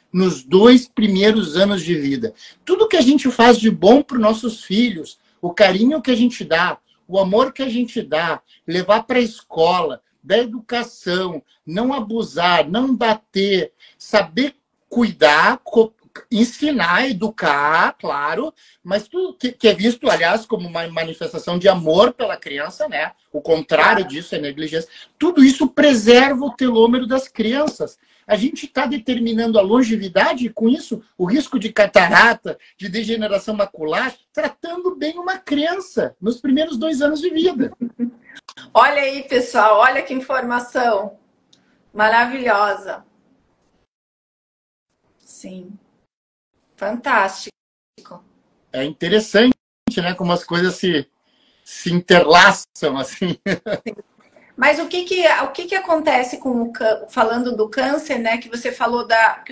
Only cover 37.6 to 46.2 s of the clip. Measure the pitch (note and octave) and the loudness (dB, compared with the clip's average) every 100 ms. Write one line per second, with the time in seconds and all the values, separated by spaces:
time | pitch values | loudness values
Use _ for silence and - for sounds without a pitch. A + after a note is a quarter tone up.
37.6 | - - A#3+ - A#3+ - _ - - - | -4 -6 -12 -8 -10 -10 _ -20 -20 -20
38.6 | - - C4 D4 C4+ C#4 C4+ B3 B3 A#3 | -2 2 2 2 -2 -6 -4 -4 -2 2
39.6 | G#3+ G#3 B3+ C4+ - C4 - C4+ A#3+ A#3+ | 4 4 4 2 -4 -8 -6 -6 -4 -6
40.6 | A#3+ C4+ A#3+ G3+ G#3 - _ _ _ _ | -6 -2 -2 -2 -4 -14 _ _ _ _
41.6 | _ _ _ G#3 G#3+ A3+ A#3+ C4 A#3+ G3+ | _ _ _ -2 2 2 0 -2 -2 0
42.6 | G#3 F#3+ F#3+ - _ _ _ _ _ _ | 0 -2 -10 -16 _ _ _ _ _ _
43.6 | _ _ _ _ _ _ _ _ _ _ | _ _ _ _ _ _ _ _ _ _
44.6 | _ _ _ _ _ _ - - F#3+ F#3 | _ _ _ _ _ _ -20 -20 -20 -18
45.6 | F3+ G#3 _ _ _ _ | -20 -20 _ _ _ _